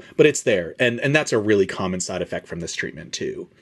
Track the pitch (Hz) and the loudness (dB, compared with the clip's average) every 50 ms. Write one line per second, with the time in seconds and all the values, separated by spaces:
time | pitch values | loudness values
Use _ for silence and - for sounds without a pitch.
0 | - - - - 151 151 135 - - 135 110 92 85 80 80 - 127 120 117 117 | -6 -4 2 4 4 4 4 2 0 2 2 2 0 -4 -2 0 0 0 0 0
1 | - 139 143 156 147 - - 113 101 107 107 101 98 87 - - 101 92 92 92 | 0 2 2 2 2 2 0 2 4 4 4 4 4 2 0 -2 -2 -2 -2 -4
2 | 87 - 95 90 85 - - 87 - - - 85 82 80 - - - - - 76 | -4 -6 -4 -6 -4 -4 -6 -8 -8 -10 -10 -8 -8 -8 -6 -6 -8 -8 -10 -12
3 | 82 - - - - - - - 92 - _ _ | -12 -12 -8 -6 -6 -6 -6 -8 -12 -14 _ _